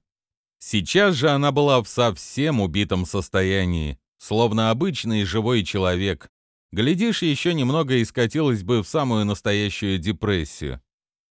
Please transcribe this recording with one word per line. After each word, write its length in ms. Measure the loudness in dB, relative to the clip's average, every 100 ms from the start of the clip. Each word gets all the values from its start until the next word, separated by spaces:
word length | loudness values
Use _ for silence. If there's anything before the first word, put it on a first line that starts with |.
| _ _ _ _ _ _
Сейчас 560 | -4 -4 0 2 4 4
же 140 | 2
она 220 | 2 2
была 300 | 2 4 2
в 40 | 0
совсем 720 | 0 0 0 -6 -2 0 0
убитом 440 | 0 0 0 -2 -2
состоянии, 920 | -4 -2 0 2 2 0 0 -2 -8 _ _
словно 540 | -4 2 2 2 2
обычный 520 | 2 0 -2 -2 0 0
живой 380 | 0 0 0
человек. 640 | 0 0 0 2 0 -4 -8 _ _ _ _ -2
Глядишь, 460 | 0 2 0 0
ещё 300 | 0 0 0
немного 440 | 0 0 0 2 0
и 100 | 0
скатилась 580 | 0 0 0 0 0
бы 200 | 0 -2
в 40 | 0
самую 380 | -2 0 0 0
настоящую 720 | -2 -2 0 -2 -2 -2 -2
депрессию. 840 | -2 -2 0 0 -2 -6 -8 -8 -14 _ _ _ _